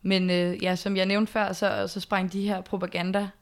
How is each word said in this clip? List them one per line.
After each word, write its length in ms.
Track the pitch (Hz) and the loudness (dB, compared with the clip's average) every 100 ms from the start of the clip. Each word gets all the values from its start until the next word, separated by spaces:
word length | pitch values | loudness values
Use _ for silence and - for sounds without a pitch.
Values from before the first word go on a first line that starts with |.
men, 280 | 196 190 185 | 2 2 2
øh, 320 | 180 175 180 | 2 2 0
ja, 140 | 185 185 | -2 -2
som 200 | - 196 | 0 0
jeg 100 | 185 | 2
nævnte 260 | 202 214 | 2 2
før, 200 | 220 202 | 0 -2
så, 320 | 185 202 - 196 | 0 0 0 -2
så 140 | 196 | -4
sprang 320 | - 196 185 | -2 0 0
de 100 | 196 | -2
her 180 | 202 190 | -2 -2
propaganda, 680 | 185 196 180 180 175 196 202 - | -4 -4 -4 -2 0 0 -2 -8